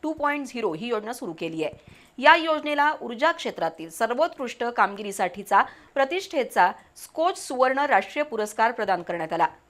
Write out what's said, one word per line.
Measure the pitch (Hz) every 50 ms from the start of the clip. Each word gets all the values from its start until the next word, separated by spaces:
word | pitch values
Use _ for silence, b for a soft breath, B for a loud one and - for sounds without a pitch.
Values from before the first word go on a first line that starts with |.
| -
टू | 311 320
पॉइंट | - 285 294 285 294 277
झिरो | 247 - 240 226 196 156
ही | 160 208 240
योजना | 233 214 208 214 247
सुरू | - 277 185 165
केली | 160 170 165 160 160 156
आहे. | 147 - B B B B B B B B -
या | 247 311 320
योजनेला | 339 320 330 311 302 302 294 294 285 285 294 311 - -
ऊर्जा | 233 240 220 277 320 330
क्षेत्रातील | - - 233 - - 170 165 165 - 160 165
सर्वोत्कृष्ट | - - 233 220 247 247 320 339 330 - 269 233 - - 233
कामगिरीसाठीचा | 233 240 233 214 196 202 202 214 202 196 - 202 175 175 202 196 - 202 196 247 254 B B B B B
प्रतिष्ठेचा | 277 269 269 330 370 392 - - 302 240 - - 214 180 180 226 B B B B
स्कोच | - - - _ - 320 359 392 -
सुवर्ण | - - 277 247 254 254 262 269
राष्ट्रीय | 285 285 254 196 196 - - 294 294
पुरस्कार | 294 233 214 214 208 - - 220 233 247
प्रदान | 240 214 190 190 175 170
करण्यात | - 175 170 160 160 175
आला. | 170 165 156 - - _